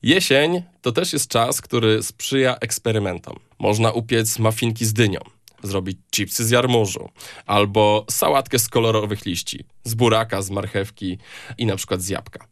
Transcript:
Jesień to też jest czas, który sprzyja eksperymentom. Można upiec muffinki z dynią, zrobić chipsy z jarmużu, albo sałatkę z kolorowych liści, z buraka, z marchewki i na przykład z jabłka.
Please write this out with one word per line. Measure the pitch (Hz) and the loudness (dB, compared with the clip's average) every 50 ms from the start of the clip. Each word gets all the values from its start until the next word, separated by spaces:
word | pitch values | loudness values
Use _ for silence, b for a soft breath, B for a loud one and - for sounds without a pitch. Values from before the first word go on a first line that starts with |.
| - | 4
Jesień | 117 160 190 180 - 135 135 147 165 175 180 175 - _ _ | 4 4 4 4 4 4 4 4 4 2 -2 -4 -8 _ _
to | - - | -4 -2
też | 120 - 180 175 - | 0 0 -2 -2 -2
jest | 147 - | -4 -4
czas, | - - 117 117 - - - | -2 0 0 0 2 0 -4
który | - - - 120 113 110 110 110 104 | -6 -4 -2 0 2 4 2 2 0
sprzyja | - - _ - - 139 135 131 127 123 | -6 -10 _ -8 -2 0 2 2 2 0
eksperymentom. | - 120 113 - - _ 117 110 110 101 95 90 87 - - - - _ _ _ _ | -2 -4 -6 -6 -4 _ -2 0 0 -2 -2 -6 -8 -10 -16 -18 -18 _ _ _ _
Można | - 98 107 107 113 113 | 0 0 2 4 2 2
upiec | - 120 117 113 120 117 110 110 - - | 2 0 -2 0 0 0 0 0 0 0
muffinki | 110 110 110 110 - 117 110 113 117 | 0 0 0 0 -2 -4 -2 -2 -2
z | 107 107 | -2 2
dynią, | 110 120 101 92 - - - _ _ _ - _ _ - | 2 2 2 2 -4 -8 -14 _ _ _ -20 _ _ -10
zrobić | 101 95 95 92 95 92 - _ _ | -4 -4 -4 -4 -4 -8 -10 _ _
chipsy | - - 101 92 - - 117 | -4 -4 -4 -4 -4 -2 0
z | 113 | 2
jarmużu, | 120 120 123 127 123 117 107 95 87 - - 50 _ B B B B B B | 2 2 4 4 4 2 2 0 -2 -8 -12 -14 _ B B B B B B
albo | B 104 104 101 101 98 110 107 104 104 107 104 - | B 2 2 2 2 4 4 4 6 4 2 0 -2
sałatkę | - - - 160 147 139 131 - - 123 | -2 0 2 2 2 2 0 0 0 0
z | - - | 0 2
kolorowych | - 120 113 113 110 107 104 104 104 98 - | 0 0 2 2 2 0 0 -2 -4 -6 -6
liści, | 101 90 85 - - - - - _ _ - - | -6 -6 -6 -6 -8 -10 -10 -12 _ _ -14 -8
z | 117 113 | -6 0
buraka, | 113 123 117 110 110 113 110 101 95 | 4 4 4 6 4 2 0 -4 -6
z | 98 95 | -4 -4
marchewki | 98 101 101 101 - 101 98 98 - - 101 92 90 90 B B B B B B 120 | -4 -6 -6 -4 -4 -4 -4 -4 -8 -8 -8 -6 -6 -8 B B B B B B -8
i | B 120 | B -2
na | 110 95 | -2 -2
przykład | 95 - - 98 92 | -2 -4 -4 -4 -4
z | 90 90 | -2 -4
jabłka. | 92 76 - - - - - _ | -6 -6 -8 -12 -20 -20 -20 _